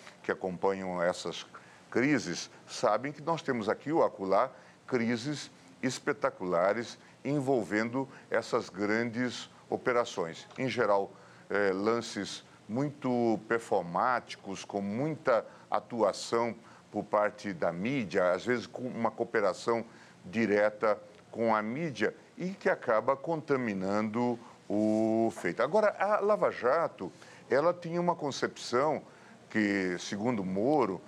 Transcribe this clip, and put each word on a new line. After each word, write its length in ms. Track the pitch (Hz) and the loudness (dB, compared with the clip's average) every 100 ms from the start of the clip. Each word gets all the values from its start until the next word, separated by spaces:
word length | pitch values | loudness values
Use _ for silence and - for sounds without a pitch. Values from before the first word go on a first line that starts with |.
| - - | -20 -10
que 80 | - | -4
acompanham 680 | 95 92 87 98 95 92 90 | -4 -4 -2 0 0 -2 0
essas 460 | 87 90 87 82 - - - - - | 0 0 -6 -10 -12 -18 -20 -20 -4
crises, 600 | 110 135 139 82 82 - - - | 0 2 2 0 -6 -8 -14 -14
sabem 460 | - 117 107 135 | -2 2 2 -2
que 80 | 151 | -6
nós 200 | 151 160 | -4 -4
temos 280 | - 120 104 | -2 -2 0
aqui 220 | 101 139 | -2 0
ou 100 | 160 | 2
acolá 480 | 107 - 95 98 131 - - - - | 2 0 2 2 2 -2 -20 -20 -2
crises 640 | 127 117 120 135 143 - - - - | 0 0 0 -4 -8 -10 -16 -20 -6
espetaculares 1200 | 131 127 - 139 135 - 92 85 95 110 113 - - - | -6 -2 -2 0 -2 -2 -2 2 2 2 -4 -12 -20 -10
envolvendo 840 | 135 147 131 131 95 104 117 127 131 - - | -4 -2 2 0 2 0 0 -2 -6 -10 -4
essas 400 | 110 - 120 95 | -4 -2 -2 -4
grandes 800 | 95 101 110 120 113 123 107 - - - | -4 0 0 0 -2 -4 -6 -12 -18 -8
operações. 760 | 104 131 120 113 - 82 82 - - | -4 0 0 0 -4 -6 -8 -14 -6
Em 100 | 131 | -4
geral, 420 | 110 107 101 95 - - - - | 0 2 2 2 -8 -20 -20 -4
eh, 220 | 101 101 | 2 2
lances 720 | 92 107 117 113 104 92 - - - - | 2 2 0 -2 -6 -6 -8 -14 -20 -8
muito 720 | 113 147 - 127 123 117 107 107 | -4 -4 -4 -2 2 2 2 0
performáticos, 1160 | 117 - 104 85 90 120 120 - - 101 95 - | -2 0 -2 0 0 2 0 -4 -12 -10 -10 -6
com 160 | 101 | -4
muita 640 | 101 110 151 143 - 113 - - - | -2 -2 -4 -2 2 2 0 -10 -4
atuação 840 | 104 - 117 101 - - 117 117 110 - - - | -4 -4 0 2 2 -2 0 0 -4 -14 -20 -10
por 140 | 104 95 | -8 0
parte 480 | 104 104 - 104 | 2 2 0 -8
da 180 | 85 90 | -2 -2
mídia, 600 | 85 110 143 98 95 90 | 0 -2 -2 0 2 4
às 120 | 95 92 | 2 0
vezes 220 | 123 - | -2 -2
com 160 | - | -8
uma 260 | 123 117 113 | -8 -2 -4
cooperação 760 | - 117 117 101 87 - 117 110 - - - - | -2 0 2 2 0 0 0 -2 -14 -20 -20 -8
direta 760 | 107 110 104 107 - 110 104 - - - | 0 4 6 4 4 2 2 -2 -20 -14
com 240 | 110 113 107 | -2 2 2
a 60 | |
mídia 520 | 107 131 170 107 202 - - - | 0 -2 -4 0 -2 -2 -12 -8
e 120 | 180 | -8
que 200 | 190 190 | -2 0
acaba 460 | 175 - 107 120 135 | 0 2 2 2 -2
contaminando 1200 | 165 160 - 135 120 98 92 104 110 113 123 117 - - - | -2 -4 0 0 0 -2 0 0 0 0 0 -2 -8 -20 -4
o 600 | 104 107 107 110 113 113 - | 0 2 2 2 2 0 0
feito. 260 | 90 85 | -4 0
Agora, 320 | 131 196 208 - | 2 4 2 2
a 220 | 190 208 | 0 2
Lava 320 | 202 202 139 | 2 2 2
Jato, 600 | 101 117 156 156 - 92 - - - - | 0 2 2 0 -4 -10 -10 -20 -20 0
ela 240 | 127 165 | 2 4
tinha 280 | 175 170 175 | 0 -2 0
uma 140 | 175 170 | 0 0
concepção 840 | 147 - 120 - - 123 151 120 - - - - - | -4 -2 -4 -4 -2 0 2 0 -6 -18 -20 -20 -4
que, 460 | 110 104 101 92 87 | 0 2 2 0 -2
segundo 440 | - 104 117 117 | -6 -4 -2 -2
Moro, 580 | 92 95 120 151 107 87 | -2 0 2 2 2 -2